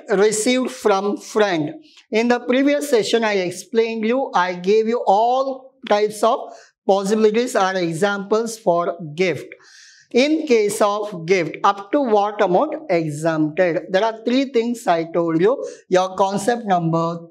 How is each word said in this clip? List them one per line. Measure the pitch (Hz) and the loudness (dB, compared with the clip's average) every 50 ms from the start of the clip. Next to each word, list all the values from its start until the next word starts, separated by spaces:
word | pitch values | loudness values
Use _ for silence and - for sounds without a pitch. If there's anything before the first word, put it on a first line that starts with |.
| - - | -6 -2
received | 214 185 202 220 214 214 - 247 247 254 254 - | 2 2 4 2 2 0 0 0 2 0 0 -2
from | - - - 220 196 196 202 208 208 | -4 -2 0 0 2 2 0 -2 -4
friend. | - - - - 220 214 202 180 160 147 151 - - - _ _ - - - - | -6 -6 -6 -2 0 0 0 0 -2 -2 -4 -6 -12 -18 _ _ -20 -12 -4 -2
In | 214 233 240 | 0 2 2
the | 240 240 | 2 0
previous | 240 - 247 262 277 285 285 294 285 285 | 0 0 0 2 2 2 2 0 0 0
session, | - 226 196 - - 226 226 | 2 2 2 2 0 0 0
I | 214 208 196 | 0 0 0
explained | 180 175 180 - - - - 226 226 226 226 226 214 | -2 -2 -6 -8 -10 -6 -2 0 0 0 -2 -4 -2
you, | 220 240 262 269 - - | -2 0 0 -2 -2 0
I | 196 175 185 185 | 0 0 0 -2
gave | 180 180 185 208 220 220 | -4 0 2 2 2 2
you | 220 240 240 - - | 2 0 -2 2 2
all | 190 208 226 240 247 262 269 269 262 269 - - _ _ - - | 2 2 4 2 2 0 0 -2 -6 -8 -12 -20 _ _ -4 0
types | 208 208 214 208 208 - - | 0 2 2 0 -2 0 0
of | 220 240 - - - - - - _ _ _ _ | 0 0 0 -4 -8 -18 -20 -20 _ _ _ _
possibilities | - 196 196 202 196 220 214 220 214 208 226 247 254 247 | 0 2 2 2 0 0 4 4 4 4 2 0 0 0
or | 226 190 185 190 | 0 0 0 0
examples | 190 175 165 165 156 196 202 202 202 190 202 220 214 233 220 226 | -2 -2 -2 -2 0 0 0 0 -2 -4 -2 -2 -2 -2 -2 -6
for | - - 185 170 170 175 185 180 - 180 151 147 | -6 0 0 2 2 0 -2 -4 -8 -10 -10 -4
gift. | 156 185 185 147 120 - - - - _ - - - - - - _ _ _ - | -2 -2 -2 -2 -4 -6 -14 -20 -20 _ -20 -20 -20 -20 -20 -20 _ _ _ 0
In | 240 269 302 311 320 311 | 2 2 2 2 0 0
case | 311 240 220 208 208 202 - | 2 2 2 2 2 0 0
of | 226 202 202 214 208 208 202 170 165 | 0 0 0 -2 -6 -8 -10 -6 -2
gift, | 160 196 185 165 160 - - - | 0 2 2 0 -2 -4 -2 0
up | 196 202 202 - - | 0 0 0 -2 -2
to | - 294 | 0 0
what | 277 240 214 202 202 208 214 208 | 2 2 2 2 2 2 0 0
amount | 214 185 175 185 277 311 - - - - | 0 2 2 2 0 0 -4 -6 -4 -2
exempted? | 185 170 165 156 147 147 156 165 160 156 156 151 151 180 185 175 160 175 - - | -2 0 0 -2 -6 -4 -2 -2 0 0 0 0 0 0 0 2 0 -2 -4 -2
There | 185 185 214 | 0 0 0
are | 226 220 220 - | 0 -2 -4 -4
three | 247 240 262 277 262 277 | -2 0 0 0 0 0
things | 233 226 240 240 226 - | 0 0 0 -2 -4 -2
I | - 175 165 165 160 - | 0 0 0 0 -2 -2
told | 175 170 165 165 160 | -2 0 0 0 2
you. | 175 214 269 - - - - - - - | 2 2 2 0 -4 -10 -14 -16 -6 0
Your | 185 180 185 185 185 | 2 2 2 2 0
concept | 185 202 190 202 196 - 254 240 233 220 | 0 0 0 0 -2 0 -2 -2 -2 0
number | 202 185 175 165 165 160 165 165 165 170 170 170 - | 0 0 0 2 0 0 0 0 -2 -4 -6 -10 -6